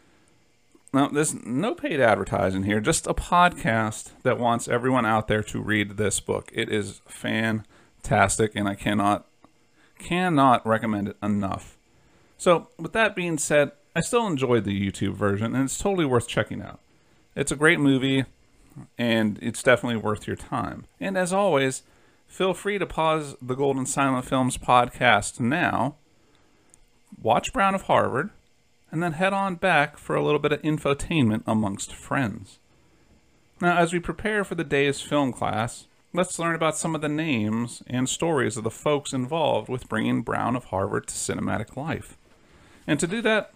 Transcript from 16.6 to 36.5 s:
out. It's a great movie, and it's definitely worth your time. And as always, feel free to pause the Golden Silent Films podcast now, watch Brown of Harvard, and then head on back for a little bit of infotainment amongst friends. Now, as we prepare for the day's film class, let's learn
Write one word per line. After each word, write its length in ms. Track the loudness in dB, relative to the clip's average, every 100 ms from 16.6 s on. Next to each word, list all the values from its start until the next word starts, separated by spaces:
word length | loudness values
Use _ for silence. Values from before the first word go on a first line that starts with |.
out. 200 | -10 -16 _ _ _ _ _ -6
It's 160 | -4
a 40 | 2
great 240 | 4 4
movie, 460 | 4 4 2 0 -2 _ _ _ _ -20 -16 -4
and 440 | 0 2 2 0
it's 220 | -6 -2
definitely 340 | 4 4 2 -4
worth 300 | -2 -4 -6
your 80 | -8
time. 500 | -6 -6 -6 -8 -16 -10
And 180 | -4 -2
as 160 | 0
always, 480 | 2 2 2 2 -2 -10 _ _ _ _
feel 260 | -2 -2
free 240 | -2 -2 -4
to 80 | -4
pause 500 | 0 2 2 -2 -10
the 140 | -6 -2
Golden 320 | 0 0 -2
Silent 380 | 0 2 2 0
Films 300 | 0 0 -2
podcast 840 | 4 4 4 2 4 4 2 -2
now, 560 | -2 0 0 0 -2 -4 _ _ _ _ _ _ _ -20 _ _ _ -6
watch 320 | 2 2 0
Brown 220 | 0 2
of 80 | 2
Harvard, 460 | 2 2 4 0 -4 -8 _ _ _ _ _
and 100 | -4
then 120 | -2
head 200 | 0 0
on 220 | 0 -2 -2
back 420 | 2 2 2 -2
for 180 | -4 -2
a 80 |
little 140 | 0 2
bit 140 | 0
of 100 | 0
infotainment 800 | -2 -2 0 -2 0 2 2 2 0
amongst 440 | 0 0 -4 -10
friends. 680 | -14 -4 -2 -2 -4 -14 -20 _ _ _ _ _ _ _ _ _ -2
Now, 200 | 2 4
as 140 | 4
we 60 | 2
prepare 440 | -4 -6 -2 -2
for 100 | -2
the 100 | -4
day's 380 | -2 2 2 0
film 320 | -2 0 0
class, 540 | 0 -2 -2 -4 -6 -20 _ _
let's 240 | -2 -2 -2
learn 160 | -2